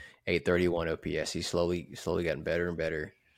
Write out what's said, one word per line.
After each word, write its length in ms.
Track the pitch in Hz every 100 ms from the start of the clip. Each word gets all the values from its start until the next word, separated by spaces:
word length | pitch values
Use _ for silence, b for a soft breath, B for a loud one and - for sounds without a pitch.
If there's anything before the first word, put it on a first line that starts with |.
| B B -
eight 180 | 87 -
thirty-one 420 | 87 90 85 82
O 80 | 80
P 200 | 85 78
S. 160 | 78
He's 140 | 82 -
slowly, 420 | 85 87 87 - -
slowly 280 | - 87
gotten 200 | 85 71
better 240 | 80 85 87
and 80 | 82
better. 340 | 80 78 76 - b